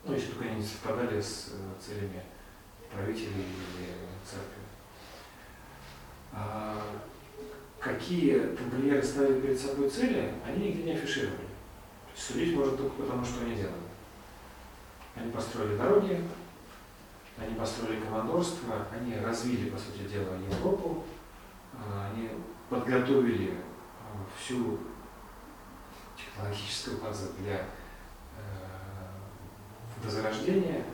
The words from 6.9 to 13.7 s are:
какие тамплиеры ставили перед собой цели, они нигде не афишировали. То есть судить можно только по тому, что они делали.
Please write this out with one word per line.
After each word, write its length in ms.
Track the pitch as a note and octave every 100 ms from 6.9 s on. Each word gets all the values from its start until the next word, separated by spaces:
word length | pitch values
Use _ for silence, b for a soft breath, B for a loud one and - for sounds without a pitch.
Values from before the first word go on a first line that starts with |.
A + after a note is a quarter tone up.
| G#2 - - - - - - - -
какие 600 | C3 - - F3 D3 B2+ A2+ -
тамплиеры 460 | B2+ B2+ C#3 C#3
ставили 380 | B2+ C3+ C#3 C3
перед 180 | C3+ B2+
собой 300 | C#3 C#3 C#3
цели, 440 | A3+ B3 F#3+ A#2+ - -
они 220 | F#3+ G3
нигде 160 | E3+
не 80 | E3
афишировали. 460 | D#3+ - C#3 B2 -
То 760 | - - - - - - - -
есть 120 | -
судить 280 | A#2+ E3+ E3
можно 220 | C#3 C3+
только 180 | C#3 -
по 20 |
тому, 220 | - B2 B2
что 160 | A#2+ A#2+
они 100 | G#2+
делали. 180 | F#2+